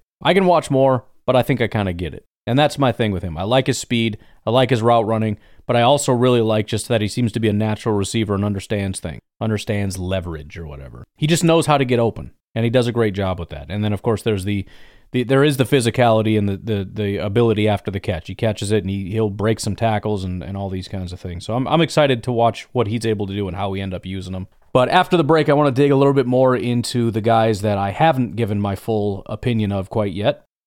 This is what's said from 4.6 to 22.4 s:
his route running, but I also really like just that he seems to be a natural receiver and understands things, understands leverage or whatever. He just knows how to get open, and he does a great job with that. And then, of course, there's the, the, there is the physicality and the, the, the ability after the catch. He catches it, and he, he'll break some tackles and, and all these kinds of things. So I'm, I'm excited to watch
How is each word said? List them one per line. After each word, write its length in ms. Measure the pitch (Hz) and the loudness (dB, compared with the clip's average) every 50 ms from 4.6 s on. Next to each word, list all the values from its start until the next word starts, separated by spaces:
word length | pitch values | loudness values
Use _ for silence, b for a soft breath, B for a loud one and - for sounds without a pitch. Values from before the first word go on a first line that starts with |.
| 131 120 | 2 2
his 120 | 135 113 | 2 2
route 240 | 110 120 120 117 113 | 4 4 4 4 4
running, 320 | 101 113 110 110 110 104 b b b b b b | 2 0 0 0 -2 -2 b b b b b b
but 100 | - 123 | -2 0
I 60 | 120 | 2
also 320 | 117 123 143 143 - - 131 | 4 4 4 4 2 0 2
really 280 | 117 123 127 123 120 | 2 4 4 4 4
like 240 | 113 113 110 107 104 | 2 2 0 0 0
just 220 | - - 104 - - | -2 -4 -6 -2 0
that 140 | 123 110 | 0 0
he 60 | 107 101 | 0 -2
seems 240 | - - 123 110 - | -2 -2 -2 -2 -2
to 80 | 113 | 0
be 80 | 110 107 | 0 0
a 40 | 104 | 2
natural 400 | 104 110 110 107 - - 117 107 | 2 0 0 -2 -2 -2 -2 0
receiver 400 | 101 98 - - 117 110 98 101 | 0 0 0 -2 -2 -2 0 0
and 120 | 98 101 | 0 0
understands 560 | 104 101 98 - - 110 104 98 95 95 - | -2 -2 -4 -4 -4 -4 -4 -2 -4 -6 -6
things, 180 | - 85 73 - - _ _ _ | -8 -10 -12 -12 -16 _ _ _
understands 560 | 113 110 110 101 - - 107 101 101 98 95 98 | -4 -2 -2 -2 -2 -4 -4 -2 -2 -4 -4 -6
leverage 600 | 90 90 95 95 82 85 82 76 73 73 - - | -4 -4 -4 -4 -4 -6 -8 -10 -12 -14 -14 -14
or 80 | 82 | -14
whatever. 380 | 76 73 69 67 67 - 117 123 - _ _ | -14 -14 -16 -16 -18 -18 -18 -20 -20 _ _
He 100 | 151 151 | 0 0
just 160 | 170 - - | 2 2 4
knows 220 | 165 165 165 151 | 4 4 4 4
how 120 | 151 151 139 | 4 2 2
to 80 | 139 | 4
get 140 | 123 123 120 | 2 2 2
open, 320 | 120 110 - - 64 - - _ _ _ _ | 2 0 -2 -4 -12 -14 -16 _ _ _ _
and 80 | 113 113 | -2 -2
he 60 | 120 | 2
does 160 | 117 127 120 120 | 2 2 2 2
a 60 | 113 | 0
great 200 | 117 113 107 95 | 0 0 0 0
job 240 | 98 98 92 92 85 | -2 -2 -2 -2 -4
with 120 | 85 - | -6 -10
that. 180 | - 73 69 71 | -10 -14 -10 -8
And 140 | 90 104 104 | -6 -4 -2
then, 80 | 107 | -2
of 100 | 104 95 | -2 -2
course, 200 | - 120 113 123 | -2 -2 -2 0
there's 240 | - 117 107 98 92 | 0 -2 -2 -2 -2
the, 200 | 104 104 101 95 b b b b b b b b b | -2 -2 -4 -4 b b b b b b b b b
the, 120 | - 127 123 | -2 -2 0
there 200 | 110 135 135 139 | 2 4 4 4
is 140 | 151 139 131 | 4 4 2
the 80 | 131 | 2
physicality 720 | - 151 135 113 117 107 - 123 117 110 110 110 110 110 107 | 2 4 2 2 2 2 4 4 4 4 4 4 2 2 2
and 100 | 101 101 | 2 0
the, 80 | 98 | -2
the, 340 | 98 - 113 110 101 95 92 | -4 -4 -4 -4 -4 -4 -6
the 280 | 87 107 107 101 101 90 | -6 -4 -4 -2 -2 -4
ability 500 | 76 104 101 117 117 113 110 104 104 107 | -4 -2 2 2 4 4 4 2 2 2
after 240 | 104 98 - - | 0 0 -2 -6
the 80 | 95 98 | -6 -6
catch. 300 | - - 90 80 - - | -4 -4 -6 -6 -6 -10
He 60 | 98 | -8
catches 360 | - - 113 104 - 107 98 | -4 -2 -2 -2 -2 -2 -2
it, 100 | 107 107 | -2 -2
and 80 | 87 95 | 0 -2
he, 220 | 98 98 98 85 | -4 -4 -6 -4
he'll 180 | 101 110 110 107 | -2 -2 -2 -2
break 300 | 101 101 98 110 113 - | -2 -2 -2 -2 -2 -2
some 160 | - 113 98 | -2 -6 -4
tackles 480 | - 117 113 110 104 - 107 107 98 92 | -2 -2 0 0 0 -2 -2 -4 -4 -4
and, 180 | 92 90 90 | -6 -6 -8
and 140 | - - 98 | -8 -8 -8
all 140 | 98 98 98 | -8 -6 -6
these 180 | 95 95 92 - | -6 -8 -8 -8
kinds 240 | - 98 92 87 | -10 -10 -8 -10
of 80 | 90 - | -10 -12
things. 260 | - 92 87 87 - | -12 -12 -12 -10 -8
So 80 | - 110 | -6 -4
I'm, 140 | 123 131 - | -4 -2 0
I'm 140 | 147 160 | 2 2
excited 420 | 165 151 - 160 151 135 127 117 - | 2 2 2 2 2 2 2 0 -2
to 80 | 127 | -4
watch 380 | 123 113 | 0 2